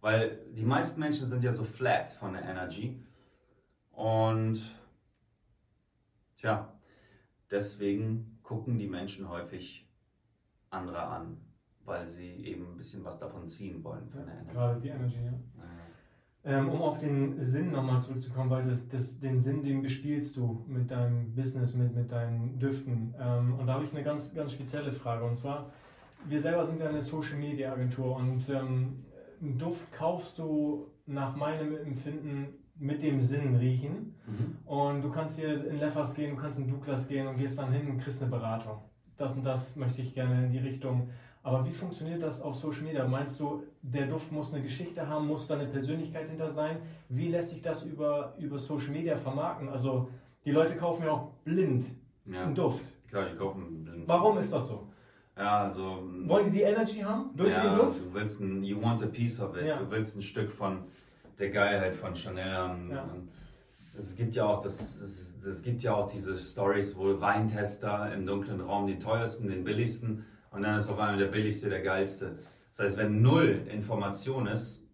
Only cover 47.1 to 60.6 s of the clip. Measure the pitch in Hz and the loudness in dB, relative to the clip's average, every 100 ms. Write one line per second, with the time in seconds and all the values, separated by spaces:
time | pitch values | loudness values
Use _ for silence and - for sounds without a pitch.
47.1 | 127 165 170 165 - 170 160 - 147 151 | -2 2 2 0 -4 -4 -4 -6 -2 2
48.1 | 147 139 - 143 139 127 143 127 151 165 | 2 -2 -6 -6 -6 -4 -4 -2 -2 0
49.1 | - 135 139 165 - 135 123 131 127 127 | 0 0 -2 -2 -2 -4 0 2 2 0
50.1 | - - _ 147 147 160 - 170 165 156 | -6 -18 _ 4 6 6 4 0 0 2
51.1 | 120 - - - 180 165 123 - - - | 0 -2 -10 0 4 6 4 2 -8 -18
52.1 | _ - 185 185 143 147 - - - - | _ -10 -4 -2 2 2 2 -6 -16 -6
53.1 | 101 98 - 98 95 85 80 80 82 80 | -4 -2 -2 -4 -4 -8 -10 -10 -10 4
54.1 | 170 208 196 - 151 123 104 - - - | 8 8 6 4 0 0 -6 -10 -18 -20
55.1 | - _ - 101 104 101 92 95 92 92 | -20 _ -2 4 4 2 -2 -4 -4 -8
56.1 | 90 - 202 196 196 - 226 220 214 202 | -6 4 6 6 6 6 6 2 0 -2
57.1 | 214 277 147 196 - 208 202 269 - - | -2 -2 4 4 6 6 8 6 4 -4
58.1 | 101 104 - 98 98 98 104 113 113 104 | -2 -2 -2 -2 -2 -2 0 2 2 0
59.1 | - 117 - 95 - 151 143 - 110 107 | 0 -2 0 -4 -2 0 0 0 0 -2
60.1 | 101 98 - 104 - | -4 -6 -2 -4 -2